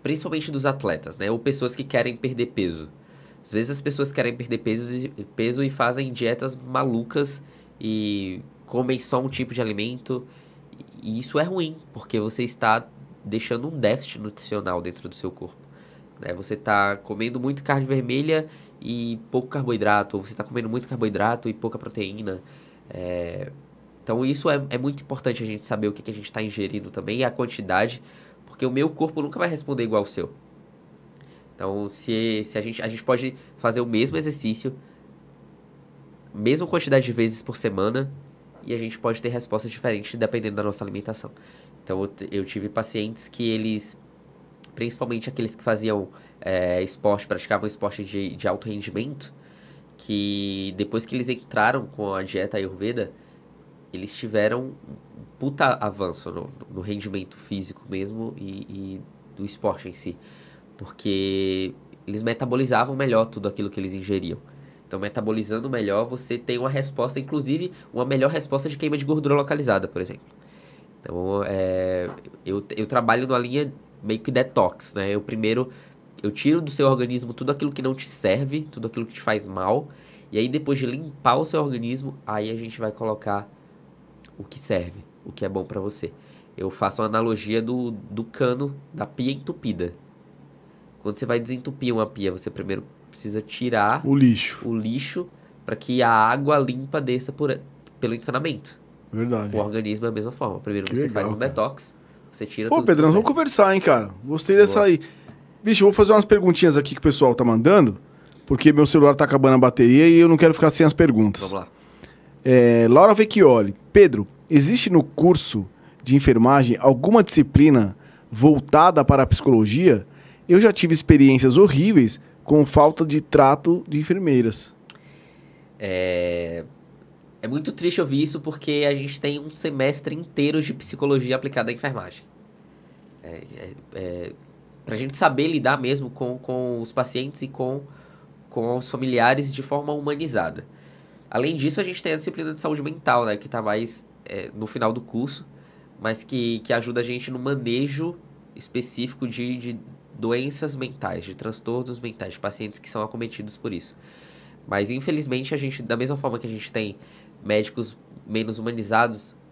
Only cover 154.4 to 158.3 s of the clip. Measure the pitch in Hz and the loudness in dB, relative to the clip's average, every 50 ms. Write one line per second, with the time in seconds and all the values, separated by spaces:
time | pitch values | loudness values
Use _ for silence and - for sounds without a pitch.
154.4 | - - - - - - 101 101 101 104 123 135 139 180 156 151 147 139 127 127 | -20 -20 -20 -18 -10 -4 -2 -2 -2 -2 -4 -6 -4 -4 -4 -4 -4 -4 -4 -6
155.4 | 131 135 160 143 139 135 135 - 117 107 120 117 123 131 143 139 143 135 113 117 | -4 -4 -6 -6 -6 -6 -8 -8 -6 -6 -4 -2 -2 -4 -4 -4 -4 -6 -6 -6
156.4 | - 113 110 107 - - - 117 110 101 98 - - - - - - - - - | -8 -8 -10 -10 -12 -8 -6 -6 -6 -6 -8 -14 -20 -20 -20 -20 -20 -20 -20 -12
157.4 | - 101 107 107 107 - - 120 113 98 - _ - - - - - - | -4 0 0 0 0 -2 -6 -8 -10 -10 -10 _ -20 -20 -20 -20 -12 -6